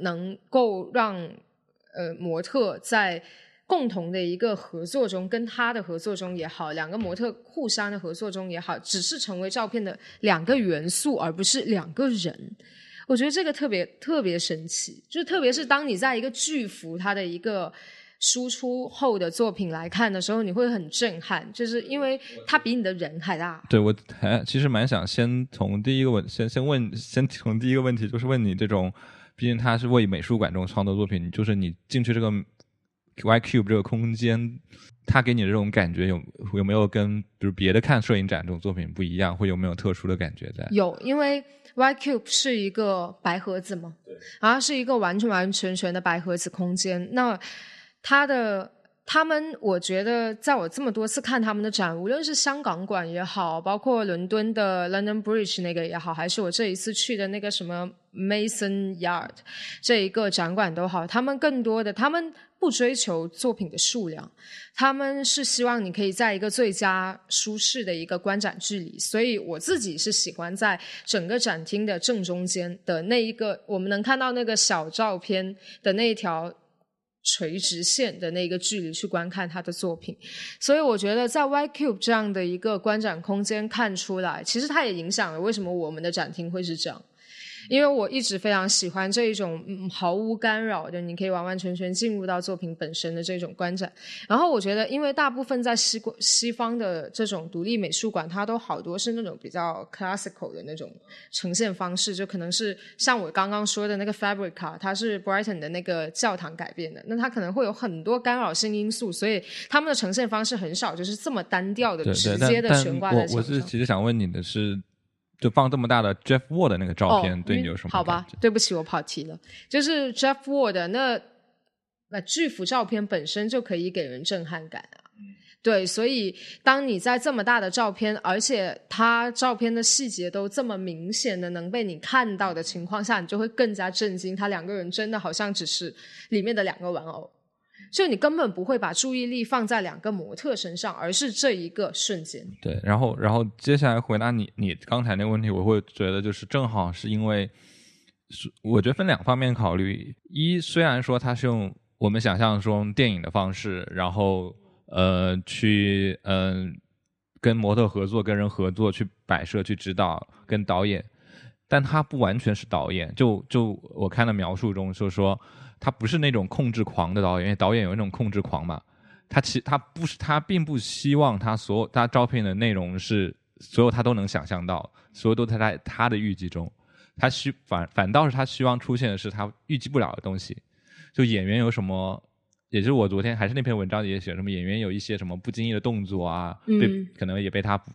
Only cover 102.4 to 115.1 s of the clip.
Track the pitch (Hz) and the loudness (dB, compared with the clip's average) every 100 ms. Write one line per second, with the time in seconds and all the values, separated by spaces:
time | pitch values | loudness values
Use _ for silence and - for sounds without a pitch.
102.4 | 170 180 214 180 - - 269 240 165 190 | -4 -2 -4 -6 -12 -2 2 2 0 0
103.4 | 190 208 214 214 208 202 208 208 202 202 | 0 0 -2 -2 -2 -2 -4 -2 -2 -2
104.4 | 185 - 160 170 196 202 226 196 196 196 | -6 -8 -10 -6 -4 -2 -2 -2 0 0
105.4 | 214 175 151 175 180 165 156 - 226 180 | 0 -4 -6 -6 -4 -2 -4 -2 0 0
106.4 | 156 165 170 - 160 156 - 233 254 233 | -6 -10 -12 -10 -10 -10 -6 -2 -2 -2
107.4 | 175 214 220 220 226 165 170 247 240 247 | -2 0 0 -2 -6 -4 -2 0 0 0
108.4 | 202 165 220 208 214 226 226 170 208 202 | 0 0 -2 -2 -2 -4 -6 -2 0 -2
109.4 | - - - 294 311 277 185 220 240 214 | -4 -12 0 0 2 0 0 0 0 0
110.4 | 220 226 170 180 214 165 185 208 320 220 | -2 -2 -4 -4 -4 -4 -6 -6 -4 -4
111.4 | - 185 196 208 240 165 147 92 107 101 | -2 -2 -2 0 0 0 0 2 2 4
112.4 | - 233 226 143 165 131 190 120 104 117 | 4 4 6 4 4 0 2 4 4 0
113.4 | 120 139 - 117 123 95 113 117 92 90 | 0 -2 -2 0 2 2 2 2 0 -2
114.4 | 85 107 104 101 - _ _ | -4 -2 0 -2 -8 _ _